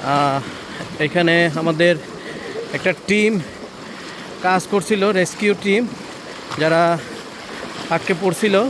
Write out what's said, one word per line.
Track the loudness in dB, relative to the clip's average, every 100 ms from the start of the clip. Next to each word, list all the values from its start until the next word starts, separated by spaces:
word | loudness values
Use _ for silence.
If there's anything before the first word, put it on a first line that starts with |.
আহ, | 2 2 4 0 -4 -12 -12 -12 -10 -4
এখানে | 0 2 4 6 4 2
আমাদের | 0 4 4 4 -2 -12 -12 -10 -10 -8 -6
একটা | -2 -2 -2 0
টিম | 2 4 2 -4 -12 -14 -14 -14 -14 -14 -14 -14 -4
কাজ | 2 2 2
করছিল, | -2 0 2 4
রেস্কিউ | 4 2 2 0 2
টিম, | 2 2 2 -4 -12 -14 -14 -14 -10 0
যারা | 2 4 4 2 -2 -12 -14 -14 -12 -12 -10 -10 -2
আটকে | -2 0 0
পড়ছিল। | 2 2 4 4 2